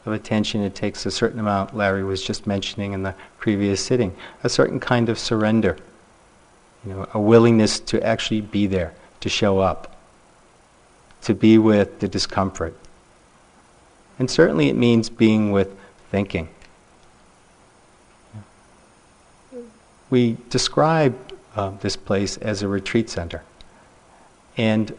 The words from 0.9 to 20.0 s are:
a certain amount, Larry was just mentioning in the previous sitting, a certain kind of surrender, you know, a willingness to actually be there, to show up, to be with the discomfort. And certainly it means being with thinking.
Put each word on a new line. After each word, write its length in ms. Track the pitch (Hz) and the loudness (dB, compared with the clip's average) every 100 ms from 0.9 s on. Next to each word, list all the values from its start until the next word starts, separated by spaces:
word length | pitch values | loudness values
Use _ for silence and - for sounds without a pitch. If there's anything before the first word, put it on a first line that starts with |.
| - 101 | -6 -6
a 40 | |
certain 300 | - 113 120 | -2 -2 -2
amount, 340 | 107 98 98 | -2 -2 -2
Larry 300 | 107 101 98 | -2 -2 -2
was 180 | 98 95 | -4 -6
just 240 | - 104 104 | -6 -8 -4
mentioning 460 | 98 - - 101 | -4 -6 -8 -8
in 100 | 98 | -6
the 120 | 95 - - - | -8 -10 -16 -8
previous 440 | - 101 101 98 | -2 0 0 -2
sitting, 320 | - 127 98 - - - | 0 -2 -2 -6 -16 -8
a 60 | - | -2
certain 300 | - - - | 0 0 -2
kind 280 | - 120 117 | 0 0 2
of 100 | 110 | -2
surrender, 600 | - 113 107 110 104 82 - - _ _ _ _ _ _ _ _ | -2 0 2 2 2 -2 -8 -20 _ _ _ _ _ _ _ _
you 80 | 101 | -14
know, 160 | 95 95 | -12 -8
a 60 | 110 | -2
willingness 600 | 107 117 117 113 104 - | 6 8 8 6 4 0
to 220 | - 110 | -4 -2
actually 400 | 110 113 - 110 | -2 -2 -2 -6
be 240 | 101 101 101 | -4 -2 0
there, 280 | 95 82 - - - | 0 -4 -10 -20 -12
to 100 | - | -6
show 300 | - 104 95 | -2 2 2
up, 360 | 92 80 - - _ _ _ _ _ _ _ _ _ _ _ - | 2 -2 -8 -20 _ _ _ _ _ _ _ _ _ _ _ -8
to 120 | - | -4
be 220 | 101 110 110 | 2 6 8
with 440 | 110 104 98 - | 8 4 2 -2
the 80 | 98 | -4
discomfort. 680 | 98 - - 95 - 82 - - - _ _ _ _ _ _ _ _ _ _ _ - | -4 -4 -2 -2 -4 -8 -10 -20 -20 _ _ _ _ _ _ _ _ _ _ _ -6
And 120 | 127 | -2
certainly 380 | - 170 156 143 | 2 2 4 2
it 80 | 113 | 2
means 320 | 120 117 113 | 4 4 2
being 440 | - 110 110 107 | 2 4 4 2
with 220 | 98 95 - - - - | 0 -2 -6 -20 -20 -6
thinking. 380 | 98 101 90 82 - - _ _ _ _ _ _ _ _ _ _ _ _ _ _ _ _ 107 101 _ _ _ _ _ _ _ _ _ _ 247 233 - _ _ | -4 -2 -6 -8 -14 -20 _ _ _ _ _ _ _ _ _ _ _ _ _ _ _ _ -20 -20 _ _ _ _ _ _ _ _ _ _ -18 -18 -20 _ _